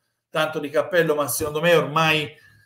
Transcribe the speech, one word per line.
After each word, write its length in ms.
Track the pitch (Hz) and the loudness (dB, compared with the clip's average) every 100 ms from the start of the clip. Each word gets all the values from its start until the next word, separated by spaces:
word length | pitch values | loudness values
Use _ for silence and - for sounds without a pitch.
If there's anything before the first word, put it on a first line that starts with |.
| _ _ _ | _ _ _
tanto 300 | 160 156 156 | -4 -2 -4
di 100 | 143 | -4
cappello, 460 | 151 139 175 160 | -2 0 0 2
ma 120 | 147 143 | 0 -2
secondo 320 | - 151 151 | -4 -4 -2
me 120 | 170 | 2
ormai 540 | 165 135 151 160 156 147 - _ _ | 4 2 0 2 0 -2 -12 _ _